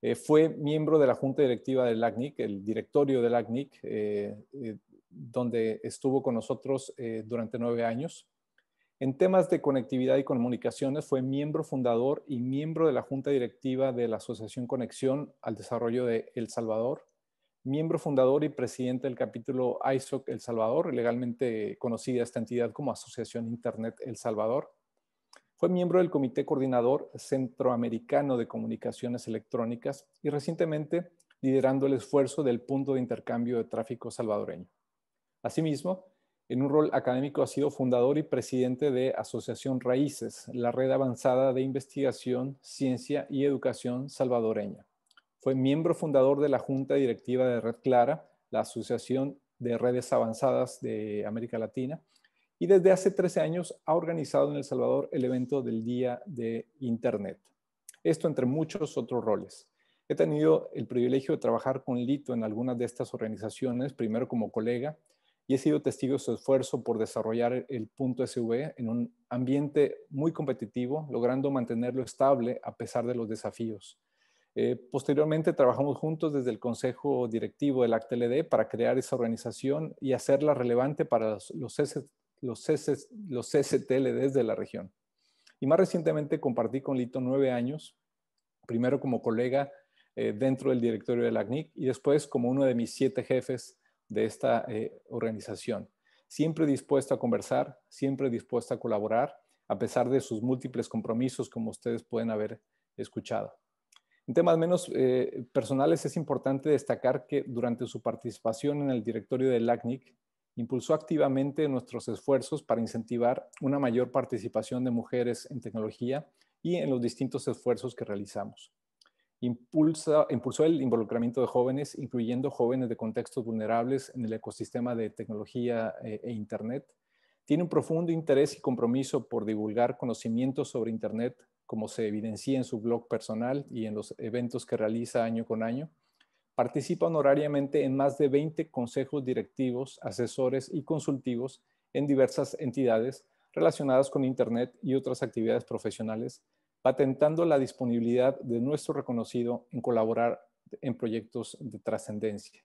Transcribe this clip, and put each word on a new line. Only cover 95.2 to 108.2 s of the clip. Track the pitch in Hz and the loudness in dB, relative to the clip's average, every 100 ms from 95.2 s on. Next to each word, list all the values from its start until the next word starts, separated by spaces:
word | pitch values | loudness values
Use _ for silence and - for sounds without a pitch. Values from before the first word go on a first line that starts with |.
| 113 110 95 98 - 104 95 _ _ _ _ | -4 -4 -8 -10 -6 -6 -6 _ _ _ _
Siempre | - 151 160 156 | -2 -2 2 2
dispuesto | 135 - 139 131 | 2 2 0 2
a | 131 | 0
conversar, | 123 110 - 131 135 - _ | 2 0 0 -2 -2 -6 _
siempre | - 135 135 135 | -4 -2 0 -2
dispuesto | 117 - 123 113 | -2 -2 -4 -2
a | 120 | -6
colaborar, | 123 107 107 110 143 - _ _ _ | -2 0 2 0 0 -4 _ _ _
a | 104 | -4
pesar | 117 - 120 | 0 0 2
de | 131 | 2
sus | - 110 | 0 -4
múltiples | 120 131 131 123 110 | -2 -2 -2 -6 -4
compromisos, | 113 104 113 131 - 117 | -4 -2 -2 -2 -2 -8
como | - 110 | -6 -8
ustedes | 95 123 117 | -6 -4 -4
pueden | - 117 113 | -4 -4 -2
haber | 107 107 113 _ _ _ - | -2 -4 -6 _ _ _ -12
escuchado. | 98 - - 110 104 - _ _ _ - _ _ - | -8 -8 -6 -6 -6 -12 _ _ _ -20 _ _ -2
En | |
temas | 127 175 165 | 4 6 4
menos, | 165 180 - - | 4 0 0 2
eh, | 131 127 - - 120 | 4 4 0 -4 -2
personales, | - 117 135 143 165 147 | -2 0 2 4 2 0
es | 175 | -4
importante | 156 131 135 135 147 | -2 -2 0 -2 2
destacar | 143 - 120 127 127 - | 2 2 0 2 0 0
que | 143 | -2
durante | - 120 120 120 120 | -2 -2 -2 -2 -4
su | 117 | -4
participación | 117 113 | -4 -4